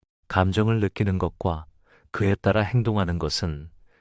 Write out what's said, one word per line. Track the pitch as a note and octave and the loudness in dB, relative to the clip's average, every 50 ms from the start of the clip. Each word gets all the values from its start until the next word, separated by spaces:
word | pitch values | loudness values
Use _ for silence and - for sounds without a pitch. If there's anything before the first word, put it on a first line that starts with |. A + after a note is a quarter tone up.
| _ _ _ _ _ | _ _ _ _ _
감정을 | - - F#2+ F#2 F#2+ F2+ G#2+ G#2+ A2 A2+ A2+ | -2 0 2 2 2 2 2 2 2 2 2
느끼는 | G#2 F#2+ - - A2 G2 F#2 F#2 | 0 -2 0 -2 0 0 0 0
것과 | F2+ E2+ - - - F#2 E2 D#2 D#2 - _ _ _ _ _ _ _ _ | -2 -2 -4 -4 -4 -4 -4 -4 -8 -16 _ _ _ _ _ _ _ _
그에 | - - G#2 G2 G2 | -6 -2 0 0 0
따라 | - - G2+ G2 G#2+ | 2 2 2 2 2
행동하는 | G#2 - - B2 A2 A#2 G#2+ G#2 F#2+ E2+ F2 E2+ | 0 2 0 0 0 2 0 0 0 0 0 -2
것은 | D#2+ D2+ - - - E2+ D2+ D2 D2+ E2+ - - - _ _ _ | -2 -4 -4 -4 -4 -4 -6 -6 -10 -14 -18 -20 -20 _ _ _